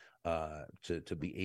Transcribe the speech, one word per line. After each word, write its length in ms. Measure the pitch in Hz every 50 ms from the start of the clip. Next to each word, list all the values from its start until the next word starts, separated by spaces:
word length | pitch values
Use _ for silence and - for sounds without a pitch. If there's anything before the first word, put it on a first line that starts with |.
| - - - _ -
uh, 420 | 85 82 80 80 78 76 76 73 - - - -
to, 180 | - 85 80
to 140 | - - 85
be 200 | 78 73 85 - - 95